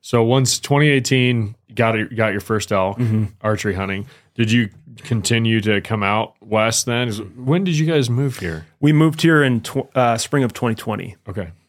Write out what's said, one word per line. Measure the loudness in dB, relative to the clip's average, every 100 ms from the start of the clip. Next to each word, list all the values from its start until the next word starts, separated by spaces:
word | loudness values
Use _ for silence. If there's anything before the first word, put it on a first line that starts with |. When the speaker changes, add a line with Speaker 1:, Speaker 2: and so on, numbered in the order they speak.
Speaker 1:
So | 0 2
once | 4 4 2 -2
twenty | 0 2 4
eighteen, | 2 2 2 2 0 -2 -8 _ 0
got | 0 0
it, | -4 -2
got | -2
your | -2
first | -2 -4 0
elk, | 0 0 -2
Speaker 2:
Mm-hmm. | 0 0 -2 -4
Speaker 1:
archery | -4 -2 -2 -4
hunting. | -4 -6 -8 -16 _
Did | -4 0
you | 2 0 -6 -20 -20
continue | -4 -4 0 0 2 0
to | 2 0
come | 0 -2
out | 0 0 -2 _
west | -4 0 2 0 -2
then? | -2 -2
Is, | -6
when | -10 -8 -2 0
did | 2 0
you | 0
guys | 0 0
move | 0 -2 -4
here? | -8 -8 -12 _
Speaker 2:
We | 2
moved | 4 4 4
here | 4 4
in | 4 0
tw-, | -2 -6 -4 0
uh, | 2 0
spring | -2 0
of | 0
twenty | -2 -4
twenty. | -4 -6 -8 -8 -14 -12
Speaker 1:
Okay. | -10 -10 -14